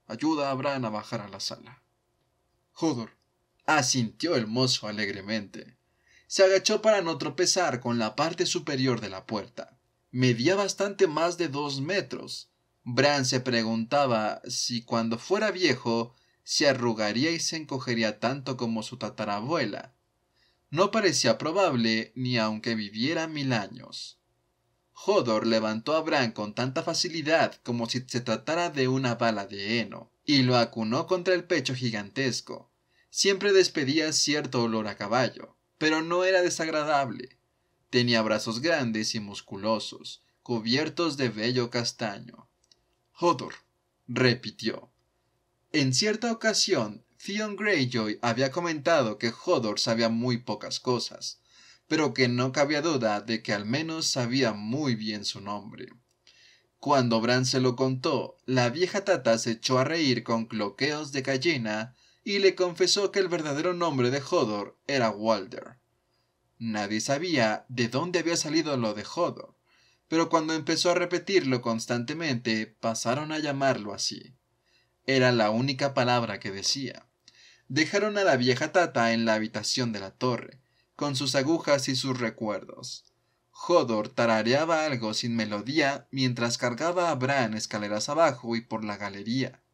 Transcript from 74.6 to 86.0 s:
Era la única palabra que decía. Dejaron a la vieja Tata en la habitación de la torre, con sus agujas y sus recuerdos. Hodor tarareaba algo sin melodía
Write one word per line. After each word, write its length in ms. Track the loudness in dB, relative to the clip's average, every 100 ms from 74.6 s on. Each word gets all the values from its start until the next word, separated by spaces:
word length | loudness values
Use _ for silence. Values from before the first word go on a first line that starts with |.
| _ _ _ _ 0
Era 260 | 4 4
la 180 | 4 4
única 440 | 2 0 -2 -2
palabra 440 | 2 2 2 0 -4
que 120 | -8
decía. 560 | -6 -4 -4 -6 -10 -18 _ _ _ -20 _ -4
Dejaron 500 | 0 2 2 0 2
a 60 |
la 120 | 4 4
vieja 360 | 4 2 2
Tata 400 | 2 2 4 2
en 120 | 4
la 100 | 2
habitación 580 | 2 0 -4 -4 -2 -2
de 80 | -4
la 100 | -8
torre, 480 | -4 -2 -2 -6 -18 _ _ _ -6
con 180 | -4 -2
sus 180 | 0
agujas 540 | 0 2 0 2 2 2
y 80 | -2
sus 220 | -2 -2
recuerdos. 840 | -4 -4 -4 -4 -8 -16 -14 -16 -18 _ _ _ _
Hodor 560 | -10 2 4 4 0 -2
tarareaba 760 | 2 4 4 4 2 2 0
algo 300 | 0 -2 -4
sin 220 | -4 -2 -2
melodía 720 | -2 -4 -2 0 0 0